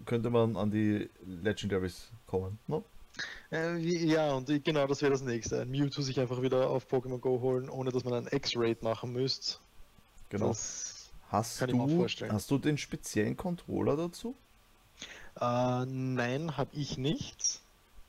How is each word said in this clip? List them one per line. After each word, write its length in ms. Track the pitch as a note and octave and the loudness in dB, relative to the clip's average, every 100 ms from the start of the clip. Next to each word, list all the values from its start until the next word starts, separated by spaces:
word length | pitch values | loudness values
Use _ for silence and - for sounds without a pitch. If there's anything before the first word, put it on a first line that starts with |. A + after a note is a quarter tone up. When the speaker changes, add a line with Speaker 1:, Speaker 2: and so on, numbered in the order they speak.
| - | -2
Speaker 1:
könnte 240 | A#2 A#2+ | -2 2
man 260 | A#2+ A2+ G#2+ | 4 4 2
an 140 | G#2 | 0
die 400 | G#2 G#2+ G#2 - - | 2 2 2 -2 -10
Legendaries 840 | F#2 F2+ G2 G#2 G#2 F#2+ F#2 - - A2+ - | -14 4 6 6 4 2 2 -2 -14 -18 -2
kommen, 300 | F#2+ F#2 G#2 - | 0 0 -4 -2
ne? 140 | D3+ - - - - - - - | -2 -2 -14 -18 -10 -10 -10 -6
Speaker 2:
Äh, 260 | D#3+ E3 E3+ | -2 0 0
wie, 300 | E3 F3 E3 | 2 2 4
ja, 280 | D#3 D3+ | 6 6
und 140 | C3+ B2+ | 2 2
die, 140 | D3 | 0
genau, 240 | D#3 D#3 C3+ | 2 2 2
das 140 | C#3 | 4
wäre 120 | D3 | 4
das 100 | C3+ | 4
Nächste. 400 | C3 A#2 - C3 | 2 -2 -2 -2
Ein 80 | B2 | -2
Mewtwo 320 | C3+ C#3+ C#3 | 0 0 0
sich 180 | C3+ C3 | -2 0
einfach 220 | B2 B2+ | 0 0
wieder 260 | B2+ B2+ C3+ | 2 4 4
auf 180 | C3+ - | 2 0
Pokémon 320 | C3 B2+ B2+ | -2 0 -2
Go 220 | C3 B2+ | 0 2
holen, 300 | B2+ B2+ C3 | 2 0 -2
ohne 200 | C3 C3 | -4 -2
dass 140 | B2 | 0
man 80 | B2 | 0
einen 160 | A#2+ A#2+ | -2 0
X-Raid 520 | C#3+ - A#2+ A#2 A2+ | -2 -2 0 2 2
machen 300 | A2+ A2 B2 | 0 -2 -4
müsste. 460 | B2 C3 - - - - - - - - - - | -2 -2 -2 -4 -8 -14 -20 -20 -20 -20 -20 -8
Speaker 1:
Genau. 200 | G2+ G#2 | -2 0
Speaker 2:
Das 600 | G#2+ - - - - - - - | 0 -4 -8 -10 -12 -16 -20 -2
Speaker 1:
Hast 300 | G2+ A2+ - | -2 -2 -4
Speaker 2:
kann 120 | B2+ | 0
ich 40 | |
mir 80 | B2 | 2
auch 60 | C3+ | 4
Speaker 1:
du, 80 | E3 | 2
Speaker 2:
vorstellen. 360 | E3+ - A2+ | 2 -2 -2
Speaker 1:
hast 180 | G#2+ - | -4 0
du 80 | C#3 | 0
den 200 | D3 D3 | 2 -2
speziellen 580 | - - - - G#2+ B2+ | -4 -10 -4 0 0 -2
Controller 600 | F#3 F3 - G2 G#2 C#3+ | -4 -6 -4 0 2 0
dazu? 400 | E3+ - A#3 C4+ _ _ _ _ _ - - - - - | -2 -6 -12 -12 _ _ _ _ _ -20 -18 -16 -18 -4
Speaker 2:
Äh, 440 | A#2+ A#2+ B2+ B2+ B2+ | -2 0 2 0 -2
nein, 680 | C3 C3 B2 A#2+ C3 E3+ C#3+ | -4 -2 -2 -2 -2 -4 -4
hab 120 | C3+ | -4
ich 260 | D3 C#3+ - | -4 -6 -2
nicht. 640 | C3+ B3+ - - - - - _ _ - | -2 -2 -6 -6 -6 -6 -12 _ _ -20